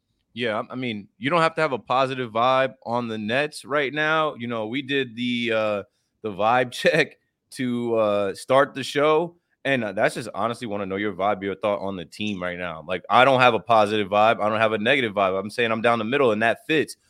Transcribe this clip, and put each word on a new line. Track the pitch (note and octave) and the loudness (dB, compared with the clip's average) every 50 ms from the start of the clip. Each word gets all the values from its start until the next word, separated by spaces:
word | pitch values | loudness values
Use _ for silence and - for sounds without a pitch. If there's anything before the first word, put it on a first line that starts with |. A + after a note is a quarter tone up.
| _ _ _ _ _ _ - | _ _ _ _ _ _ -8
Yeah, | A2+ B2 A2+ G#2+ G#2+ - - | -6 -4 -2 -2 -4 -6 -6
I | A2 | -8
mean, | B2+ C3 A#2+ G#2+ G#2 G2 - _ | -8 -6 -6 -6 -8 -10 -16 _
you | - A2+ C#3 | -8 -4 -2
don't | F3 E3+ | 0 2
have | E3 D#3+ - | 2 0 0
to | D#3+ D#3 | 0 -2
have | D3 B2+ | -2 -2
a | G#2+ | -4
positive | - - B2 C3 C3+ C3 C3+ B2+ B2+ A2+ G#2 | -4 -2 0 0 0 0 -2 -6 -6 -4 -2
vibe | A2+ A#2+ C3 C3 C3 C3+ B2+ - _ - | 0 2 2 2 2 2 0 -4 _ -8
on | A2 A#2 A#2+ A#2+ A2+ | -6 -4 -4 -4 -4
the | A2 | -6
Nets | A2 G#2+ G#2 A#2+ C#3 D3 D3+ - - - | -6 -4 -2 -2 -2 -2 -2 -6 -12 -10
right | B2+ C3+ D3+ C#3 B2 C#3+ | -4 -2 -2 -2 -2 -2
now. | D3+ D#3 D#3 D#3+ D#3+ D#3 D3+ - | -2 -2 0 0 0 0 -2 -4
You | A2+ A#2+ A#2+ | -6 -8 -6
know, | A#2+ A2+ G#2+ | -6 -6 -6
we | A2 B2 C#3+ C#3 | -4 -6 -6 -6
did | B2 C#3+ C#3 C3 A#2+ A2 | -4 -2 -2 -4 -4 -6
the, | A#2 B2 B2 A#2+ A#2+ A#2+ A2+ A2+ | -6 -4 -2 -2 -2 -2 0 0
uh, | A2 A2 G#2+ G#2 G2+ F#2+ _ _ _ _ _ _ _ | 0 0 0 -2 -2 -6 _ _ _ _ _ _ _
the | - G#2+ | -10 -8
vibe | F#2+ F2 G#2 A2+ B2 B2+ C3 B2 - | -4 0 2 2 4 2 2 0 -2
<laughs> | |
check | - - F3+ D3+ D#3+ D3 - - _ _ _ _ _ _ _ - | -2 0 2 2 2 0 0 -2 _ _ _ _ _ _ _ -8
to, | - B2+ B2 A#2+ A#2+ A#2+ A#2 A2+ | -6 -4 -4 -2 -2 -2 0 0
uh, | A2+ G#2+ G#2 G2+ G2+ G2+ G2 F2+ | 2 2 2 2 0 0 -2 -4
start | - - - C3 C3+ C#3 - - | -6 -2 2 4 4 4 2 0
the | C3+ A#2+ | -10 -8
show. | - - C#3+ C#3+ D#3 D#3 D#3 F3 E3 - _ _ _ _ _ - | -4 -2 0 2 4 2 2 0 -2 -8 _ _ _ _ _ -4
And, | C3+ C#3 B2 A2+ | -2 0 0 -2
uh, | G2+ F#2+ | -2 -2
that's | G#2 B2 D3+ - | 0 0 0 0
just | E3 A#2+ G#2 - | -2 -10 -8 -6
honestly | F2 G#2 A#2 A#2 - B2+ | -4 -4 -4 -4 -6 -8
wanna | G#2+ G2+ G2+ G2+ | -8 -6 -6 -6
know | F#2+ F#2+ | -4 -4
your | G2+ G#2 G#2+ E2+ | -4 -4 -4 -4
vibe, | E2+ F#2+ G#2 G#2 F#2+ G2 | -2 -2 -2 -2 -2 -4
your | G2 F#2 | -6 -6
thought | - - G#2 G2 - | -4 -2 -2 -2 -2
on | F2+ G2 G2 | -4 -6 -8
the | F2+ E2 | -8 -12
team | - - - G#2 G#2 G2+ F2+ F2+ | -12 -10 -8 -6 -6 -6 -6 -6
right | F2+ F2 F2 | -8 -8 -8
now. | F2+ F2 D#2+ D#2+ D2 | -8 -10 -10 -10 -8
Like, | E2+ F#2 F2 - - | -8 -8 -8 -2 4
I | G2+ A#2+ B2+ | 6 8 8
don't | C#3 C3+ B2+ | 8 8 6
have | B2+ B2 A2+ | 6 6 4
a | G2+ | 4
positive | - - A2+ A2 G#2 G2+ G#2+ G#2+ G2+ F2+ | 2 4 4 4 4 4 2 -2 -2 2
vibe. | G2+ G#2 G#2+ A2+ A#2 G2+ G#2 | 4 4 4 4 4 2 0
I | G#2+ | -2
don't | G#2+ A2 | 0 2
have | A2+ A2 A2 | 2 2 0
a | G#2 | 0
negative | G#2 A#2+ C#3+ C#3 A#2+ G#2+ F#2+ | 0 0 0 0 0 -2 0
vibe. | G2+ G2 F#2 F#2+ F#2+ | 0 0 2 0 -2
I'm | G2+ G#2 | -4 -6
saying | - - A#2+ A2+ A2+ | -4 -2 -2 -2 0
I'm | A2+ | 0
down | G#2+ A#2 A#2 A#2 | 2 2 2 2
the | G#2+ | 0
middle, | A2 C3+ C#3+ C3+ A#2 G#2 | -2 0 2 2 2 2
and | G#2+ A2+ | 2 2
that | A#2 G#2+ - - | 0 0 -2 -2
fits | - D#3 D3 A2 - - _ _ | -2 0 0 0 -2 -6 _ _